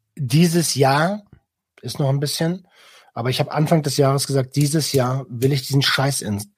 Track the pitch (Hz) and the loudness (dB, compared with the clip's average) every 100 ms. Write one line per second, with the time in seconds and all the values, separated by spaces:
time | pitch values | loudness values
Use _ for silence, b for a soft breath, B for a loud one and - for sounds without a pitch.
0 | _ - 131 139 170 170 160 127 135 139 | _ -10 0 2 4 2 0 2 2 4
1 | 165 208 - - _ _ _ _ 127 - | 0 -2 -10 -20 _ _ _ _ -12 -4
2 | 139 139 147 - 165 185 - b b b | 0 0 -2 -2 -2 -4 -10 b b b
3 | b - 120 127 139 147 151 165 147 135 | b -6 -4 -2 -2 0 2 2 0 2
4 | 135 139 - 135 131 - 147 156 143 139 | 2 2 0 -2 -2 0 0 0 0 0
5 | 123 131 135 120 131 139 127 135 131 - | 0 -2 -6 -2 0 0 0 0 0 0
6 | 139 139 - 101 - | 0 -2 -4 -6 -8